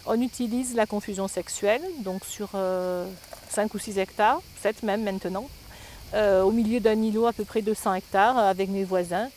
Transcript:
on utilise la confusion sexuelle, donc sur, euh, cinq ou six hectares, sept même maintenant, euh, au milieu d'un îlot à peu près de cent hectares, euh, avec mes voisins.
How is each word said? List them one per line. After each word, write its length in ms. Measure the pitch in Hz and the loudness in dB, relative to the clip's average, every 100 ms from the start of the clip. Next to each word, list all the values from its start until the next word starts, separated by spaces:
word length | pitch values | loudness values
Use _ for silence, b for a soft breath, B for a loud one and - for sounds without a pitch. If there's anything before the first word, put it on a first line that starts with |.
| - | 0
on 160 | 233 | 0
utilise 540 | 247 - 247 240 254 233 | 0 -2 -2 -2 -2 0
la 100 | 214 | 0
confusion 420 | 208 - 190 196 | 0 -4 -4 -4
sexuelle, 540 | - - - 202 233 370 320 | -4 -6 -2 2 2 -2 -8
donc 220 | 190 190 | -6 -6
sur, 260 | - - 202 | -8 -8 -6
euh, 560 | 196 190 185 180 180 180 180 - - - | -2 -2 0 -2 -2 -6 -10 -18 -20 -6
cinq 240 | - 208 | -2 -2
ou 60 | 208 | -2
six 180 | - 196 | -4 -2
hectares, 440 | 190 - 214 311 - - | -2 2 2 2 -2 -6
sept 220 | - 220 | -4 -2
même 200 | 214 202 | -2 -2
maintenant, 440 | 214 190 180 190 269 - - B B B - | -2 -4 -4 -6 -8 -14 -20 B B B -6
euh, 300 | 214 208 185 | 0 4 6
au 80 | 190 | 6
milieu 280 | 233 220 240 | 4 2 2
d'un 220 | 214 214 | 4 4
îlot 240 | 220 214 233 | 2 2 2
à 80 | |
peu 100 | 226 | 0
près 180 | 208 226 | -4 -2
de 120 | 208 | -2
cent 200 | 214 220 | 0 0
hectares, 440 | 190 - 196 214 262 | -2 0 4 4 6
euh, 120 | 202 | 4
avec 200 | 190 190 | 2 0
mes 160 | 196 190 | -2 0
voisins. 420 | 185 175 180 254 | 0 0 -2 -4